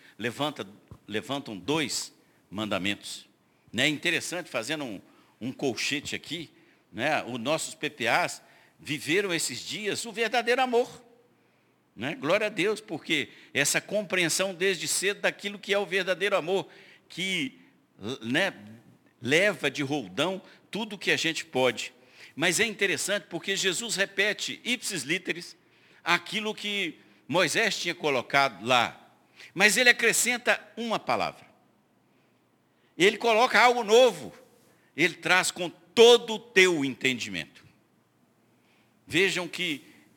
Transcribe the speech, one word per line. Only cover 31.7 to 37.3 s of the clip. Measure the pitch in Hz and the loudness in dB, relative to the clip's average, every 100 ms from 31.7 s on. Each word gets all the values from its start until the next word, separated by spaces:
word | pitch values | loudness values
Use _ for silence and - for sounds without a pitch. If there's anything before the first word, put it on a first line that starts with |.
| _ _ _ _ _ _ _ _ _ _ _ _ - | _ _ _ _ _ _ _ _ _ _ _ _ 2
Ele | 185 220 | 4 4
coloca | 233 220 247 208 | 2 4 4 6
algo | 247 240 | 6 6
novo. | 208 226 254 165 104 - - _ _ _ _ - | 6 8 8 4 -10 -16 -20 _ _ _ _ -2
Ele | 170 | -2
traz | 151 156 180 175 | 0 2 4 2
com | 170 175 | -2 -8
todo | - _ - 233 240 - | -10 _ 8 10 10 4
o | 220 | -8
teu | - 190 185 165 | 0 6 6 6
entendimento. | 139 120 131 120 104 | 0 0 -2 -2 -4